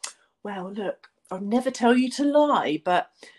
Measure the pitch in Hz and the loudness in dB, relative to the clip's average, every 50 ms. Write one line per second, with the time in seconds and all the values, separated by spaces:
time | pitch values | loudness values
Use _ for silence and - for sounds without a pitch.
0 | - - - _ _ _ _ _ - 208 202 185 185 190 202 220 196 180 - - | -16 -16 -16 _ _ _ _ _ -12 -10 -10 -10 -10 -10 -8 -8 -6 -6 -8 -8
1 | _ - _ _ _ - 185 190 202 202 226 254 247 262 254 - 240 233 247 247 | _ -20 _ _ _ -12 -10 -8 -4 -2 0 0 0 -2 -2 2 2 4 4 4
2 | 254 254 - - 285 285 285 294 294 294 262 175 - - 151 156 - 185 180 170 | 2 0 -2 -2 0 2 4 4 4 4 2 2 0 0 -4 -2 0 0 0 0
3 | - - _ _ - - - | 0 -2 _ _ -20 -20 -20